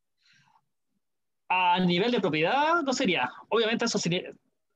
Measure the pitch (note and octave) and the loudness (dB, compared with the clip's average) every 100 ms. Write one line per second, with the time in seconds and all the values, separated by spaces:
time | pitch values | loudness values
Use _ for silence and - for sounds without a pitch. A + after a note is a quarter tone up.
0 | _ _ _ _ _ _ _ _ _ _ | _ _ _ _ _ _ _ _ _ _
1 | _ _ _ _ - F3+ F3+ F3+ F3+ F3 | _ _ _ _ -4 0 2 2 2 2
2 | A#3 A#3+ F#3+ D3+ E3 C4 D4+ F4 C4+ B3 | 2 0 0 0 0 2 2 0 0 0
3 | A3+ D#3 B2 - - A3+ A3 A#3 A#3 G#3 | 0 0 -2 -6 -4 0 0 0 -2 -2
4 | F3 F3 - - _ _ _ | -2 -4 -6 -16 _ _ _